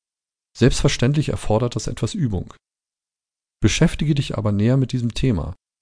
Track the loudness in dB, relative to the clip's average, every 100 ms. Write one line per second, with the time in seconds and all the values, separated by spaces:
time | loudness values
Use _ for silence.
0 | _ _ _ _ _ 2 2 4 0 2
1 | 0 0 -2 -4 0 0 0 -4 -6 -4
2 | -6 -2 -2 -2 -6 -16 _ _ _ _
3 | _ _ _ _ _ _ 2 4 2 2
4 | 0 0 -2 -2 -2 0 2 2 0 -2
5 | -4 -2 0 0 -4 -10 _ _